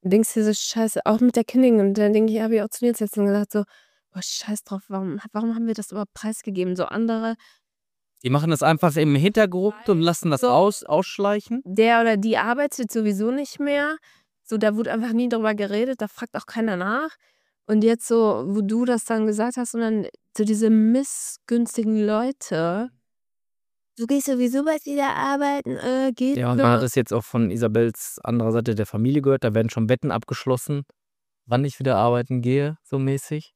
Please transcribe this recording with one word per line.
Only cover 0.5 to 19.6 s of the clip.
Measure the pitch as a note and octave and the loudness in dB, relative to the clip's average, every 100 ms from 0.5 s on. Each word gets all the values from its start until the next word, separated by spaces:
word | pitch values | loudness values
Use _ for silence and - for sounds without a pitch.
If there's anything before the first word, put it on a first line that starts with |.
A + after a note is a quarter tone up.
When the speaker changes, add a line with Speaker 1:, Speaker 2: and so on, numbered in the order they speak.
Speaker 1:
Scheiße, | G#3 - A3+ A3 - - | 0 -4 -2 -2 0 0
auch | A3 | 4
mit | B3 A#3+ | 4 2
der | |
Kündigung. | A3 B3 B3+ A3+ | 0 4 6 6
Und | G3 G3+ | 4 2
dann | G#3 | 2
denke | G#3+ A3 | 4 2
ich, | A3 | 0
hab | A3 | 0
ich | A3+ | 0
auch | G#3+ | -2
zu | - | -2
dir | A#3+ | -2
jetzt | A#3 G#3+ | 0 -4
gesagt, | - G3+ G3+ G#3 | 0 2 2 0
so, | G#3+ G3+ _ _ _ _ | -2 -4 _ _ _ _
boah, | F#3 | -12
scheiß | - - - G#3+ | -8 -8 -6 -8
drauf, | - G3 _ | -8 -12 _
warum, | G3 F#3+ E3 G#3+ | -6 -6 -6 -8
warum | G#3 A3+ | -4 -4
haben | A3+ A3+ | -2 -2
wir | G#3+ | -4
das | G#3 | -6
überhaupt | G3 G3+ - | -8 -8 -8
preisgegeben? | G#3+ A3 - F#3+ F3+ F3+ | -8 -8 -8 -4 -2 -2
So | E3+ | -2
andere | G3+ A3+ A3+ A3+ A3+ _ _ _ _ _ _ _ _ | -2 -2 -2 -4 -6 _ _ _ _ _ _ _ _
Speaker 2:
Die | B2 | -2
machen | C#3 D#3+ | 0 2
das | D#3 | 2
einfach | D3 D#3+ F3 D3 | 2 4 2 2
im | D3+ C#3+ | 2 4
Hintergrund | F3 G#3+ G#3+ F3+ G3 G#3+ A3 | 2 2 0 2 -2 -4 0
und | F3+ | 2
lassen | E3 E3+ E3+ | 2 0 0
das | C#3 | 0
Speaker 1:
So. | B3 | 4
Speaker 2:
aus-, | C#3 G3 G3+ | 4 4 0
ausschleichen. | - D#3 F#3 - G3+ G#3 - A#3 A3 | 0 0 0 -2 -2 -2 -4 -8 -4
Speaker 1:
Der | F#3+ A3+ A#3 | 2 4 6
oder | A#3 G#3+ | 4 2
die | G#3+ A3 | 2 0
arbeitet | G3+ A#3+ C#4+ - A#3 | 0 0 -2 -2 -4
sowieso | A#3 G#3+ G3 G#3+ | -2 -2 0 -2
nicht | C4+ C#4+ - | -2 -6 -6
mehr. | C#4+ C#4+ D4 D#4 _ _ _ _ | -2 0 -2 -6 _ _ _ _
So, | _ A3 | _ 0
da | G#3+ G#3+ | 0 0
wurde | A3+ | -2
einfach | A3+ A#3+ | -2 -2
nie | A3+ B3 | 0 0
drüber | A#3 G#3+ | 0 0
geredet, | G#3+ G3+ G3+ B3+ C4 | -2 -2 -2 -2 -4
da | G#3+ | -8
fragt | - A#3+ - | -10 -10 -10
auch | - | -10
keiner | A#3 A3 F#3 | -4 -2 -2
nach. | F#3+ A#3 D#4 - _ _ _ _ - | -2 -4 -4 -10 _ _ _ _ -2
Und | G#3+ | 2
jetzt | A3+ A#3 - | 4 2 0
so, | A#3 A3 A#2+ C#3 | 2 2 2 -2
wo | G3+ | -2
du | G3 A3 B3 | -2 -2 0
das | A#3 - | -2 -2
dann | A3+ G#3+ | -2 0
gesagt | G#3 A#3 | 0 -2
hast | B3 | -4